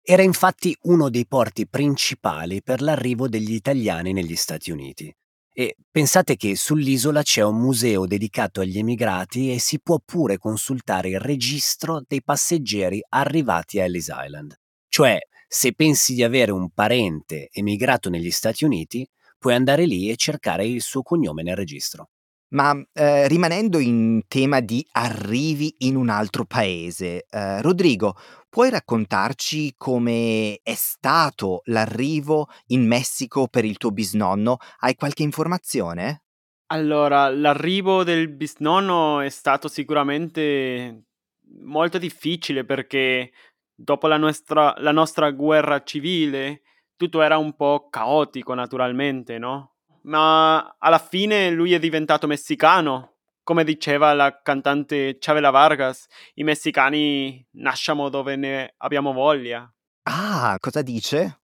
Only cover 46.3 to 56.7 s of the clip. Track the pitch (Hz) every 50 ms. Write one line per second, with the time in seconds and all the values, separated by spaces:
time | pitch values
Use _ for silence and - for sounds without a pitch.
46.3 | 139 139 135 139 147 151 _ _ _ _ _ _ _ _ - 175 - 160 156 151
47.3 | 151 156 156 156 147 _ 147 143 143 143 - _ - 127 110 117 139 156 147 139
48.3 | - 131 120 - 127 123 123 120 - 127 127 123 123 127 139 143 135 131 120 -
49.3 | 120 113 117 123 131 139 139 - _ _ _ _ _ _ _ 135 151 156 156 156
50.3 | 160 160 160 160 156 160 - - - _ - 151 165 160 - - - 185 196 208
51.3 | 214 208 196 180 170 165 170 180 175 170 151 165 156 160 156 151 160 151 - 151
52.3 | 147 143 - - 156 - - 156 175 190 165 147 135 127 127 - _ _ _ _
53.3 | _ _ _ - 170 170 160 151 156 151 - 156 143 143 151 151 147 147 143 139
54.3 | 135 - _ - 143 139 135 139 139 143 143 _ 151 147 139 135 135 - - -
55.3 | 151 151 147 143 131 135 143 156 156 135 139 131 131 - - _ _ - - -
56.3 | _ - 147 156 151 147 - 160